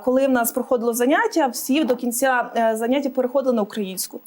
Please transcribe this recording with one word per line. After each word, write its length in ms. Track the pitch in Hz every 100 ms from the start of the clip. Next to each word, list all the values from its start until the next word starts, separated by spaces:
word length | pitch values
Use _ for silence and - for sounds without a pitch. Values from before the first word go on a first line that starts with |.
коли 220 | 254 254 269
в 40 |
нас 220 | 254 233
проходило 420 | 247 233 247 233
заняття, 520 | 233 247 349 453 339 269
всі 380 | 226 - 285
до 120 | 254 247
кінця, 540 | 240 233 269 247 240 233
е, 200 | 226 220
заняття 340 | 233 277 277
переходили 440 | 262 247 277 269 233
на 60 |
українську. 580 | 202 226 190 180 - -